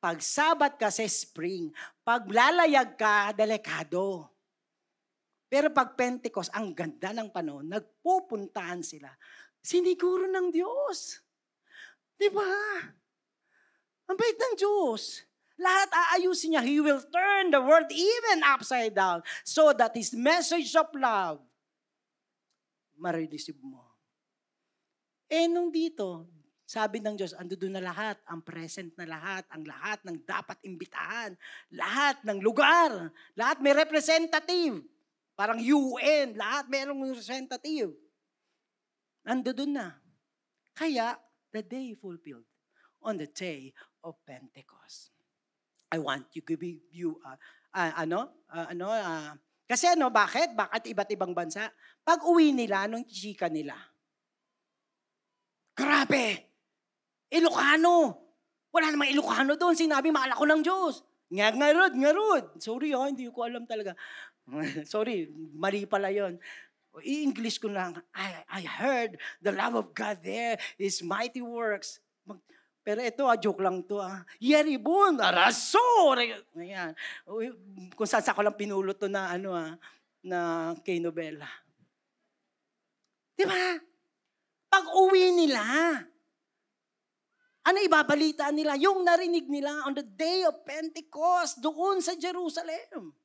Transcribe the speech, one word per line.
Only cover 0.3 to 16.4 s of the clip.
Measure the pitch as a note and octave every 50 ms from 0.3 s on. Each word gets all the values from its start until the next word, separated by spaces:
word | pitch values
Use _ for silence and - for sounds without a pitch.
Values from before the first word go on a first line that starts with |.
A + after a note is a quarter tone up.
| - - D4 D#4 E4 D4 D4 C#4 C#4 -
kasi | A3+ G#3 F#3+ - A3+ G3+
spring, | - - - - _ - D#3+ F3 F#3+ F3+ E3+ D#3 - - - - _ _
pag | _ - A#3 A#3+ G#3+
lalayag | G3 G3+ A#3 B3 C#4+ E4+ F4 E4+ E4 D4 C4+ B3+ A3 -
ka, | - A3 G#3+ G#3 G#3 G3+ G#3 G#3+
delikado. | G3+ A3 G#3+ A3 G#3 G#3+ - D#3+ D#3 D#3+ D3+ E3+ F3+ G3 G3 F#3+ E3+ D3+ - _ _ _ _ _ _ _ _ _ _ _ _ _ _ _ _ _ _ _ _ _ _ _
Pero | _ B3+ C#4 D4 D#4
pag | D4+ C#4+ B3+ B3+ C4
Pentecost, | - B3 B3 B3+ B3 B3 A#3 - G3 F3 -
ang | - G3+ A3 G3
ganda | D#3 - F3 D#3+ D3 - - F#3
ng | G#3 A#3 A3 G#3
panahon, | _ F#3 E3+ D3+ C#3+ C#3+ C#3+ D#3+
nagpupuntahan | F#3 G#3+ G#3+ _ _ _ _ E4+ F#4 F#4 F#4 F#4 A#3+ G#3 G3 F#3 _ G#3 F3+ E3+ F3+ F3
sila. | D#3+ - - D3+ C#3+ C3+ C3+ _ - - - - - _ _ _
Siniguro | _ - - F4+ F4+ F4+ F4+ F4+ F4 F4+ F4+ F#4 F#4 F#4+
ng | F#4 F#4+ F#4 F4+
Diyos. | D#4+ D#4+ F4+ G4+ A#4+ C#5 C#5+ C#5 F#4 D#4 - - - - _ _ _ _ _ _ _ _ _ _ _ - - - _ _ _ _ _
Di | _ G4 G#4
ba? | F#4+ G4+ G#4 F#4 F#4+ G4+ G#4 G#4+ G4+ F4+ - - _ _ _ _ _ _ _ _ _ _ _ _ _ _ _ _ _ _ _ _ _ _ _ -
Ang | F#4+
bait | G4 A4+ A#4 A4 A4+
ng | B4 C5 A4+
Diyos. | F4+ F#4+ G4+ G#4 G4+ F4+ C4 A3 G#3 - - - - - _ _ _ _ _ _
Lahat | - F4+ F#4 F#4 G4 G4 F#4+
aayusin | - E4 F4 E4+ E4+ F#4 F4+ F#4 F4+ F4+